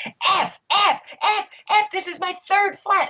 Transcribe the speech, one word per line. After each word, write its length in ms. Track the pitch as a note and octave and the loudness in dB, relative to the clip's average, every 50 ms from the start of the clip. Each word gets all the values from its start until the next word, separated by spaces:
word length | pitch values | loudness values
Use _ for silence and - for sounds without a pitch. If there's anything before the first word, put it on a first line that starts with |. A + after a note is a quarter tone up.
| - | -12
F, 560 | A#3 - _ - F#4 G4 F#4+ D#4 - - - _ _ | -14 -14 _ -2 0 0 0 0 -4 -6 -16 _ _
F, 300 | - G4 G#4 G4 C#4+ - - - - - | 2 2 4 4 2 0 -4 -18 -18 -4
F, 260 | - G4+ G#4+ G#4+ - - - - - - | -2 0 0 0 -2 -6 -12 -20 -6 0
F, 200 | - G#4 G#4+ G#4 | 2 2 2 0
this 180 | - F#4+ F#4 F4+ | -2 -6 -6 -6
is 120 | F4 - | -8 -8
my 120 | F4+ F#4 F#4 F4+ _ - | -6 -8 -8 -10 _ 0
third 300 | F#4+ G4+ G4+ G4 G4 - | 2 2 2 2 -2 -6
flat. 300 | - - G4+ G4 - | -4 0 0 0 2